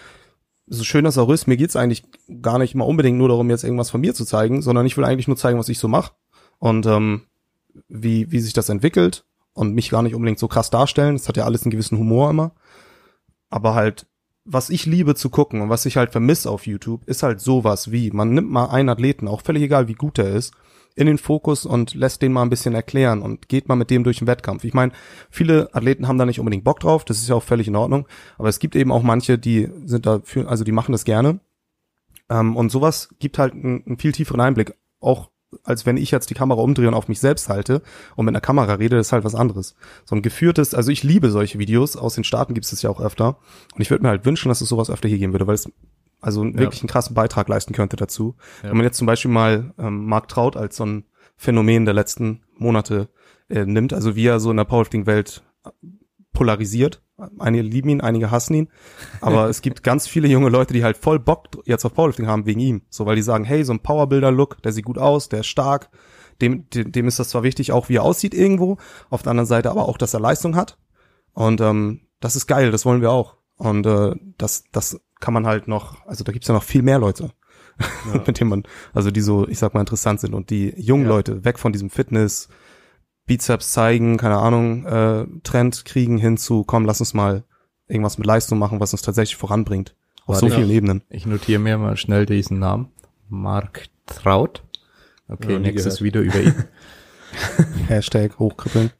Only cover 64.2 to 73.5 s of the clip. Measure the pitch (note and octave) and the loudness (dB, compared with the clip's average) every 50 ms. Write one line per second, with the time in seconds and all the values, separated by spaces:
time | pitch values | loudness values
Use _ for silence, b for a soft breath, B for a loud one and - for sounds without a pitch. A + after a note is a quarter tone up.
64.2 | C3+ C3 B2+ C3 C#3+ - - - - A2+ G#2+ A2 G#2+ A#2+ B2 B2+ C3 C#3+ D3 D3 | 4 4 4 4 2 0 0 -8 -6 -6 -4 -4 -6 -8 -4 0 2 2 2 2
65.2 | - - - A2 A2 - - D3+ C3 C#3 C#3 C#3+ - _ b b b b b b | -2 -4 -6 -6 -6 -4 -4 -2 0 0 -2 -2 -4 _ b b b b b b
66.2 | b b b b B2 A#2+ C3 F3 - - - A#2+ A2 - - B2+ A#2+ B2 A#2+ - | b b b b 0 0 0 -2 -6 -8 -6 -6 -6 -2 -2 0 0 0 0 -2
67.2 | A#2+ - - A#2+ A2+ C3 - - B2 - - B2 - - B2 A2+ - D#3 F3+ - | -4 -4 -4 -2 -2 -2 -2 -2 -2 0 0 0 0 2 0 2 2 2 0 0
68.2 | - G3 - - F#3 G3 F#3+ F3+ F3+ F#3 G3 B B B B B B B B2+ A#2 | -2 -2 2 4 4 4 4 4 2 0 -2 B B B B B B B -8 -4
69.2 | - B2+ A#2+ A#2+ A#2+ A2 A#2+ A2+ - A#2+ - G#3+ - - A#2 - B2 - - A2 | -2 0 0 0 2 2 2 2 2 0 0 0 -2 -2 -2 -2 -4 -2 -2 -2
70.2 | G#2+ A#2+ D3+ - - E3+ D#3+ F3+ G#3 - - _ _ _ _ _ _ _ _ _ | 0 0 0 0 -2 0 0 0 -2 -2 -8 _ _ _ _ _ _ _ _ _
71.2 | _ _ - - A2+ A2 A2+ A2 A2+ G#2+ G#2+ G#2+ G#2 G#2 A#2+ - _ _ _ - | _ _ -4 0 0 2 2 2 2 2 2 2 -2 -2 -6 -8 _ _ _ -8
72.2 | - B2 B2 C3 - - C#3+ C#3 C3 A#2 G#2+ G#2+ - B2 B2 B2 A2+ A2+ B2+ B2+ | -6 -4 -4 -4 -2 0 2 2 4 2 2 0 2 2 2 2 2 2 2 0
73.2 | A2+ - _ _ _ _ | -2 -4 _ _ _ _